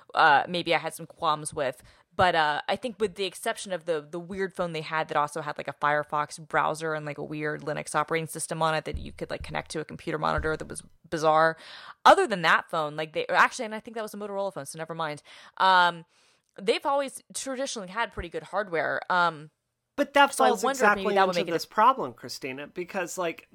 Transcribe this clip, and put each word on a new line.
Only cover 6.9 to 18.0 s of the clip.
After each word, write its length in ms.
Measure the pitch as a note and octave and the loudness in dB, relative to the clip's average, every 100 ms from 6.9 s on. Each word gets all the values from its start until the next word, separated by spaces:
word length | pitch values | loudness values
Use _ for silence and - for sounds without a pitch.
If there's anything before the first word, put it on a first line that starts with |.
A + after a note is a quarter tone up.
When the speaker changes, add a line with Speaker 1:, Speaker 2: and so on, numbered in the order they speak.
Speaker 1:
and, 100 | D#3 | -6
like, 140 | D3+ D3+ | -6 -10
a 40 | |
weird 400 | D3 D3+ D3+ D3+ | -10 -6 -6 -6
Linux 320 | D3 D3+ D3 | -6 -6 -2
operating 320 | D#3 D3+ E3 D#3+ | -2 0 -2 -4
system 360 | D#3+ - E3 | -8 -8 0
on 120 | D#3+ | 0
it 120 | D#3 - | 0 -2
that 100 | D3+ | -8
you 160 | D3 | -10
could, 160 | - D#3+ | -12 -10
like, 140 | - | -8
connect 280 | - D3+ - | -6 -8 -6
to 80 | D#3+ | -8
a 40 | |
computer 320 | D3+ D#3 - D#3 | -8 -10 -6 -2
monitor 400 | D#3 D#3 D#3 D#3 | 0 0 -2 -4
that 100 | - | -6
was 160 | - - _ - | -14 -16 _ -8
bizarre. 480 | D#3+ D#3 D#3 D#3+ D#3+ - - - - A#3+ | 0 4 6 4 2 -12 -18 -18 4 8
Other 200 | E4 F4 | 8 6
than 140 | F#3+ | 2
that 300 | E3 G#3 - | 4 4 2
phone, 260 | E3+ D3+ D3+ | -2 -2 -4
like, 160 | D#3 | -6
they, 140 | E3 - | -4 0
actually, 400 | F3 A#3+ - A3 | 4 4 2 -8
and 80 | |
I 60 | A3 | -8
think 160 | A#3+ A3+ | -10 -10
that 60 | |
was 120 | G#3+ | -8
a 20 | G#3 | -8
Motorola 380 | G#3 G3 G3 | -8 -4 -6
phone, 100 | E3+ | -6
so 140 | C#3 D#3 | -12 -12
never 160 | D#3+ | -10
mind. 280 | E3 D#3 D3 - - - - | -6 -6 -6 -14 -20 -18 2
Um, 480 | F#3+ F#3 F3 E3+ - _ _ _ _ - | 6 8 6 2 -12 _ _ _ _ -6
they've 280 | G3 E4 D4+ | -2 0 0
always 360 | C#4 C4+ - - | 0 -2 -8 -14
traditionally 540 | G3 C4+ B3+ C4+ F#3+ F3+ | -10 -8 -6 -6 -8 -8
had 260 | G3+ | -6